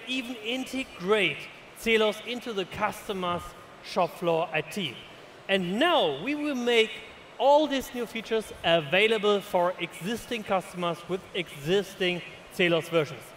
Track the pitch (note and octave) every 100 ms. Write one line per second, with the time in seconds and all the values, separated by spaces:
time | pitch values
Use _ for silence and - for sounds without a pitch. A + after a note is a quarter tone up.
0 | - B3+ A#3+ B3+ G#3+ B3+ C4 C4 C4 -
1 | F3+ G#3+ F3 C#3 - - - - A3+ A3
2 | G#3+ G3+ G#3+ A#3+ B3+ G3 F3+ - G#3 -
3 | - F#3+ F3+ F3 - - - - - G#3
4 | E3+ - E3+ D#3+ F3 D#3 D3+ - D#3 G#2
5 | - - - - - G3 F3 G#3 E4+ D#4
6 | F3+ C#3 A3 D4 D4 B3+ A#3+ A#3 A3 -
7 | - - - - B3 D4 D#4 C4+ - B3
8 | A3+ A3+ - A3 G#3+ - F3 E3+ D3 F3+
9 | A3 A3+ G#3 G3+ - F3+ F3 F3+ E3+ -
10 | E3+ A3+ - A#3 G#3 F#3+ - F3+ F3 D#3+
11 | - E3+ - G#3 E3 D3+ C#3+ G3 G3 -
12 | F#3 F3 - - - - F3 E3 C#3+ E3
13 | C#3 B2 -